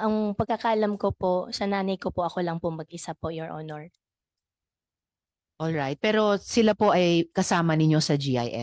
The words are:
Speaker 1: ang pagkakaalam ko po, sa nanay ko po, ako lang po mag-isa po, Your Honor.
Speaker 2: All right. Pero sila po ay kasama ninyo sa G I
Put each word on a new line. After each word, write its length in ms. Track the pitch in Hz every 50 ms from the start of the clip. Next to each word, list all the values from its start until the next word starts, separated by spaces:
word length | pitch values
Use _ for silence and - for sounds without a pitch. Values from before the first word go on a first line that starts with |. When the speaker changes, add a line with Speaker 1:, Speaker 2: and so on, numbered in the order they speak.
| 214
Speaker 1:
ang 320 | 214 214 214 214 208 202 -
pagkakaalam 560 | 226 - 226 - - 233 220 214 214 208 208
ko 160 | 190 - 196
po, 400 | - - 190 185 180 180 - -
sa 160 | - - 202
nanay 320 | 196 202 196 190 190 190 180
ko 160 | - 190 -
po, 80 | 185
ako 220 | 175 165 - 185 180
lang 180 | 170 165 165
po 80 | 180 170
mag-isa 460 | 160 160 160 - - 170 - - 160
po, 180 | - - 160 165
Your 160 | 160 160 165
Honor. 400 | - 156 156 156 151 151 156 175 _ _ _ _ _ _ _ _ _ _ _ _ _ _ _ _ _ _ _ _ _ _ _ _ _ _ _ _ _ _ _ _ _ -
Speaker 2:
All 80 | 160 165
right. 240 | 165 151 139 135 151
Pero 420 | - - 214 214 220 214 208 202 190
sila 320 | - - - 240 220 214 208
po 160 | - 214 202
ay 400 | 165 180 180 170 170 170 170 -
kasama 480 | _ 190 190 - 202 170 165 165 156 156
ninyo 240 | 156 156 156 156
sa 160 | 151 - 151 143
G 160 | 139 139 127
I 160 | 120 120 117 - 117